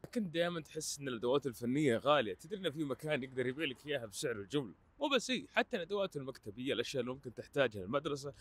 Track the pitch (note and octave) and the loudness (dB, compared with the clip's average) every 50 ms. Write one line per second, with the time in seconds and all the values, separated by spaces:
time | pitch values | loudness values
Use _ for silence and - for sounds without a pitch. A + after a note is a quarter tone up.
0 | - - - B3 G#3 F3 D3+ E3 E3+ F3 F3 E3 D3 - - D#3+ D3 - - - | -12 -6 -4 -2 -2 0 0 0 0 0 0 -4 -8 -8 -8 -8 -6 -6 -6 -6
1 | C#3 C#3 B2 A2+ G#2+ A#2+ C3 C#3+ - C#3 A2+ - A#2+ A#2+ B2+ D3 D#3 C#3 A2+ G#2+ | -4 -4 -2 0 2 4 4 4 2 0 -4 -2 -2 0 2 4 6 6 4 4
2 | F#2 C3 D3+ C#3+ A#2 G#2 F2+ - - D#3+ G#3 G3 F#3+ E3 C3 D#3+ D#3 C#3 B2+ - | 6 6 6 6 4 2 -2 -6 -8 -10 -8 -4 -4 -4 -2 -2 -2 -2 -4 -4
3 | - D#3 D3+ C3+ B2+ C3 C3 B2+ B2+ B2+ B2+ C#3+ D#3+ C#3+ B2 - - D3 C#3+ C#3 | -2 -2 -2 -2 -2 -2 -2 0 0 0 0 -2 -2 -4 -4 -4 -6 -4 -4 -4
4 | A#2 G#2+ - - - C3+ A#2 G#2 G2+ F#2 - D3 C#3 G2+ D#2+ - _ _ _ - | -4 -6 -6 -4 -2 -2 -2 -4 -4 0 0 0 0 -2 -6 -14 _ _ _ -2
5 | C#4+ D#4 F4+ A#3 - - B3+ G3 - - - A3 A#3 - - E3 E3+ E3 G3+ G#3 | 0 2 4 2 2 2 -2 -2 -2 0 2 2 2 2 0 -4 -4 -2 -2 -2
6 | G3 F#3 - D3 C3+ C3 C3 - - A2 G2 A2+ B2 C#3 A#2+ G2+ A#2+ - - C3+ | -2 -2 -2 -6 -6 -6 -8 -10 -10 -12 -8 -4 -2 0 0 0 0 0 0 -2
7 | A#2+ B2 B2+ C#3 - B2 A2 - - - - C#3+ C3+ A#2+ G#2 G2+ F#2 F#2 B2+ C#3+ | -2 -2 -4 -8 -10 -12 -12 -12 -10 -2 2 4 4 4 2 -2 -4 -2 0 0
8 | C#3 D#3 C#3+ C#3 C3+ C#3+ C3+ - | 0 -2 -4 -4 -6 -8 -12 -14